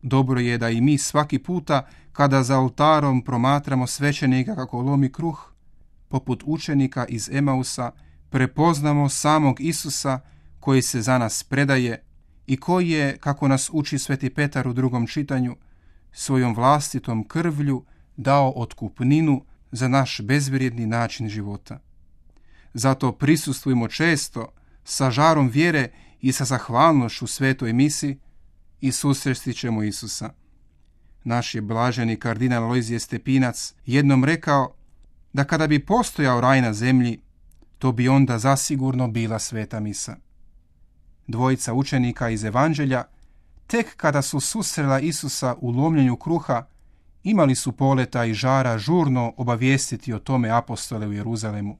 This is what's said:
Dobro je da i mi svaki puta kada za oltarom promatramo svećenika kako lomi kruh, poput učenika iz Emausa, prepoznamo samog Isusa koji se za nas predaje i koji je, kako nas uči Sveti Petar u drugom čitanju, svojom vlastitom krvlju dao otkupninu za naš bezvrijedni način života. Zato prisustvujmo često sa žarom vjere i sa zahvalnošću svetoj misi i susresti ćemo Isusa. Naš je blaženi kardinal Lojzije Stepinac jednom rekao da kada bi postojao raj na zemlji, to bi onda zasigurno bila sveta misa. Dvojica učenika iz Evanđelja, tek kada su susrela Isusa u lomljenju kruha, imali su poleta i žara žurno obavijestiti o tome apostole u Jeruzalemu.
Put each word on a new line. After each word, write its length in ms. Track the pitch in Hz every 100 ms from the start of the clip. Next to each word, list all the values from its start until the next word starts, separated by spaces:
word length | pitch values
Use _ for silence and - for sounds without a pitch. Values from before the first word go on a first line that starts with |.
Dobro 380 | 135 135 131 127
je 180 | 123 120
da 120 | 117
i 100 | 117
mi 180 | 131 143
svaki 400 | - 147 147 139
puta 480 | - 180 147 143 - - -
kada 300 | - 143 135
za 160 | 123 135
oltarom 640 | 131 - 151 156 143 127
promatramo 640 | 120 123 123 143 143 131 127
svećenika 680 | - 143 143 135 131 127
kako 280 | 208 127 120
lomi 300 | 127 139 135
kruh, 400 | - 165 156 - _ - - - - -
poput 340 | 131 - 120 -
učenika 600 | 160 - 143 131 131 120
iz 240 | 117 107
Emausa, 580 | 139 143 131 123 - 120 - - - -
prepoznamo 800 | 135 131 - 165 151 147 147 143
samog 520 | - 147 156 147 120
Isusa 600 | 151 165 151 - 139 131 - - - -
koji 220 | - 131
se 200 | 123 127
za 160 | 110 127
nas 240 | 113 -
predaje 600 | - 135 143 131 123 113 - - _ _ -
i 100 | 131
koji 340 | - 180 175
je, 280 | 156 139 -
kako 300 | 147 139 143
nas 220 | 135 -
uči 260 | 156 147 139
Sveti 320 | - 135 135
Petar 380 | - 143 139 127
u 40 |
drugom 340 | 123 131 123 117
čitanju, 500 | - 143 135 123 - - - _ - _
svojom 420 | - - 135 123
vlastitom 680 | 110 123 147 143 131 - 113
krvlju 600 | 107 160 170 147 143 131 - - _ -
dao 340 | 131 143 135
otkupninu 960 | 131 117 - 107 - 127 147 160 135 - - _
za 160 | 113 131
naš 320 | 135 131 -
bezvrijedni 680 | 107 143 139 135 127 117 110
način 420 | 117 117 - 113
života. 520 | 104 101 101 - - _ - - - - - - - -
Zato 380 | 113 127 131 131
prisustvujmo 760 | - 139 160 - 131 135 123 113
često 640 | - 160 151 - - 113 - _ _
sa 260 | - - 135
žarom 380 | 120 156 160 131
vjere 420 | 123 170 156 120 - - _
i 120 | 131
sa 120 | 127
zahvalnošću 840 | 120 127 - 117 160 147 120 - 123
svetoj 460 | - 135 131 120
misi 460 | 117 147 147 147 139 - - - _ - -
i 120 | 135
susresti 640 | - 147 135 139 127 -
ćemo 280 | 117 123 110
Isusa. 480 | 107 98 107 - 92 - _ _ _ _ _ _ _ -
Naš 300 | - 120 117
je 60 | 113
blaženi 560 | 104 113 123 123 117 110
kardinal 520 | 120 107 127 120 113
Lojzije 320 | 123 113 117
Stepinac 720 | - 117 - 131 127 - - _ -
jednom 380 | 131 143 135
rekao 500 | 135 165 160 143 127 - - - - - -
da 120 | 139
kada 220 | 139 160 156
bi 200 | 151 -
postojao 540 | 220 - - 143 123
raj 220 | 127 131
na 100 | 123
zemlji, 480 | 104 123 131 120 113 - _ - - - -
to 140 | 131
bi 160 | 120 123
onda 300 | 135 131 117
zasigurno 720 | 127 135 - 143 131 127 127
bila 300 | 113 113 110
sveta 420 | - 117 104 113
misa. 360 | 107 98 - 113 _ _ - - _ _ - _ - - -
Dvojica 480 | 113 127 131 -
učenika 560 | 117 135 139 123 113 117
iz 140 | 113
Evanđelja, 600 | 107 113 156 151 139 127 - - - _ _ - _
tek 300 | 233 226 -
kada 260 | 160 143
su 180 | 135 147
susrela 600 | - 220 190 - 139 135
Isusa 540 | 151 - 143 - 131 120
u 120 | 123
lomljenju 460 | 120 156 160 131 120
kruha, 500 | - 165 - 120 127 _ _ _ _ _
imali 320 | 190 214 147
su 180 | 127 -
poleta 520 | - 135 135 123 123
i 100 | 117
žara 440 | 107 131 135 127 113
žurno 560 | 104 175 147 127 117 -
obavijestiti 760 | 123 117 127 135 - 113 -
o 60 | 110
tome 320 | - 131 117
apostole 560 | 117 - 117 - 113 104
u 60 |
Jeruzalemu. 640 | 104 104 113 110 104 101